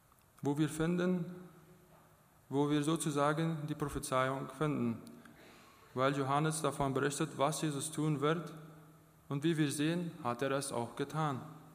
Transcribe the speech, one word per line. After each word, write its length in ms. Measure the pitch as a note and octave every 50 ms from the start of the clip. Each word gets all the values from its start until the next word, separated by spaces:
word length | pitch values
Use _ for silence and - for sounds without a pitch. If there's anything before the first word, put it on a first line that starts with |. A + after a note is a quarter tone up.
| _ _ - - _ _ _ -
wo 160 | - C#3 C#3+
wir 100 | D3 D#3
finden, 560 | D3 D#3 - D#3+ E3 F3+ F3 F3 F#3 F#3 F3+ E3 - - - - - - - - - - - - - - - - - - _ _ _ _ - _ -
wo 180 | C3+ C#3 D3
wir 140 | C#3+ D3 D3
sozusagen 800 | C#3+ D#3 E3 D#3+ - D#3+ C#3 C#3+ C#3+ D3 D#3 D#3+ E3 E3 E3 D3+ D3 D3+
die 60 | D3+
Prophezeiung 720 | D3+ D3+ C#3+ - C#3+ C#3 - C3+ C3 C3 C3 C3+ C3+ C#3+ C#3 -
finden, 420 | - D#3 D3+ C#3+ B2+ A#2+ A#2 A2+ G#2+ - - - - - - - - - - - - - - - - - - -
weil 240 | B2 C3 C#3 C#3+
Johannes 460 | C#3+ C#3 C3 C#3 D3 D#3 D#3 D#3 D#3+ -
davon 320 | C#3+ C3 - C#3+ C3+ C3
berichtet, 340 | C3+ C3 C#3+ C#3 - D#3+ D#3 -
was 240 | B2 C3+ D3+ D3+ -
Jesus 300 | - D#3 C#3+ C3+ B2+ -
tun 280 | - - D3+ D#3 D3+ C3
wird, 300 | C#3 D3+ E3 F3 D#3+ - - - - - - - - - - - - - - - - -
und 140 | C#3 C#3+ C#3
wie 120 | E3 E3+
wir 160 | D3+ D#3 C#3
sehen, 400 | C3 C#3+ C#3+ D#3+ E3+ F3+ F3 E3+ - - -
hat 180 | A#2+ A#2+ -
er 100 | C#3 C3+
es 220 | C3+ C#3 C3+ - A#2
auch 220 | A#2+ A#2 A#2 -
getan. 440 | - C#3 C#3 C#3+ D#3 D#3 D3+ C3+ A#2 - - - - - -